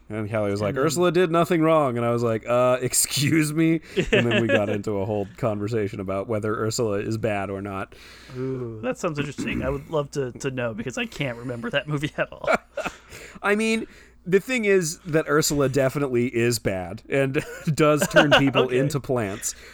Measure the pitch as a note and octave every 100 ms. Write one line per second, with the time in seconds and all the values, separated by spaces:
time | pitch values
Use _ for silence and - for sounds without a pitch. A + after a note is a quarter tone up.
0 | - G#2+ G#2 A2 G#2 G2+ G2+ G2 D3 D3
1 | F3 E3+ F#3 E3 E3 F3 D#3+ D#3+ C#3 A#2+
2 | A#2 A#2+ A#2 A2+ A2+ A#2+ B2+ B2+ B2+ -
3 | - - C#3 D#3+ D3+ D3+ D#3+ E3 - G3+
4 | - G3+ A#2+ G#3 A#2 C4+ G#2 G#2 G#2+ G2+
5 | A2+ G#2 G2 - A#2+ G#2 G#2 A2+ G2+ G#2+
6 | F#2+ G2 G2+ G#2+ G#2+ A2 A2 A2 A2+ G2+
7 | A2 A2+ A2 G2+ G2 G2 G2+ F#2+ G2+ -
8 | - - - C3 C3 C3 A#2+ A2 A#2 B3+
9 | F#3 D3 C#3+ - - A#2+ B2+ C#3 D3+ D#3+
10 | C#3+ D3 B2+ A#2+ C#3 B2+ A#2+ G3 A3+ E3+
11 | A#3+ - C#3 A#2 B2+ A#2+ A#3 D3+ D3+ D3
12 | D3+ - D3 - - - - - - -
13 | - - - - G3 G#3 A3+ A3+ - -
14 | - - - F#3 G#3+ B3+ G#3 F#3+ D#3+ -
15 | F3 D#3 D3+ D3 D3+ C#3+ C3+ C#3 C3 D3
16 | C#3+ A#2+ B2 A#2 A#2 A#2 A#2 F#2 F2 A2
17 | - C#3 C3+ C#3 - - - C#3+ D3+ D3+
18 | E3+ D#3+ D3+ - C#3 C3+ C3 B2+ D3 C#3+
19 | - B2 G2+ G2+ - - -